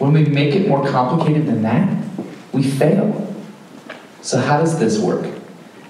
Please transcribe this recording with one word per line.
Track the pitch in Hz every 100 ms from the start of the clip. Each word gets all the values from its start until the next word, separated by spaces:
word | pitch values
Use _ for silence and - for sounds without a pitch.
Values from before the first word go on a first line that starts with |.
When | 139
we | 156
make | 143 139 143
it | - -
more | 135
complicated | 135 135 - 170 160 151 123
than | 113
that, | 110 123 190 - - - - - -
we | 135
fail. | 135 - 151 - - - - - - - - - - - - -
So | - 131
how | 120 151
does | 165 -
this | 104 107
work? | - - - - - - - -